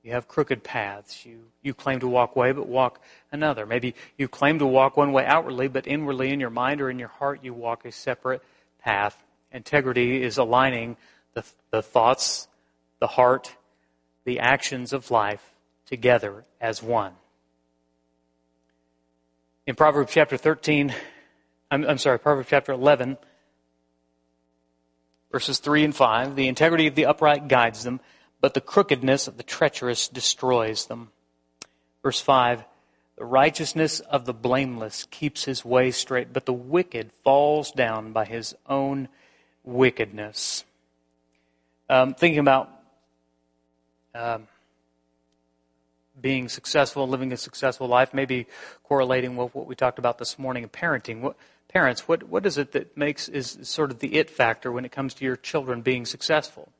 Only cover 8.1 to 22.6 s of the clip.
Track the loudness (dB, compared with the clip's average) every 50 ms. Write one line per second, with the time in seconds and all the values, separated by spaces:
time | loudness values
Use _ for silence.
8.1 | -6 _ -4 -4 -4 -4 _ _ _ _ _ _ _ _ -2 -2 0 0 0 -2
9.1 | -4 _ _ _ _ _ _ _ -18 -18 -8 0 0 0 2 2 0 2 2 2
10.1 | 0 -2 -2 -2 0 0 0 2 4 4 4 2 0 -4 -8 -10 -12 _ _ _
11.1 | _ _ _ _ _ -12 -12 -12 _ _ _ _ -4 -4 -4 2 2 4 6 6
12.1 | 4 2 0 -4 -4 -6 -10 _ _ _ _ _ _ _ _ _ _ _ -4 -2
13.1 | 4 4 4 4 4 2 -4 -14 -20 _ _ _ _ _ _ _ _ _ _ _
14.1 | _ _ _ -6 -4 0 2 2 2 2 -2 -8 -8 -8 -6 -6 -6 -8 -4 0
15.1 | 0 0 2 0 -4 -8 -12 _ _ _ _ _ _ _ _ _ -10 0 4 4
16.1 | 4 4 2 -4 -10 -12 -20 _ _ _ -6 -6 -6 -6 -6 -2 -2 -2 -2 -4
17.1 | -10 _ _ _ _ _ _ _ _ _ _ _ _ _ _ _ _ _ _ _
18.1 | _ _ _ _ _ _ _ _ _ _ _ _ _ _ _ _ _ _ _ _
19.1 | _ _ _ _ _ _ _ _ _ _ _ -8 4 6 6 6 6 4 0 4
20.1 | 4 4 4 4 2 0 2 2 0 2 0 0 2 2 2 0 -4 -8 -12 -16
21.1 | -20 -20 _ _ _ _ _ _ _ _ _ _ -2 0 2 0 0 2 2 2
22.1 | 2 2 2 2 2 2 0 2 2 2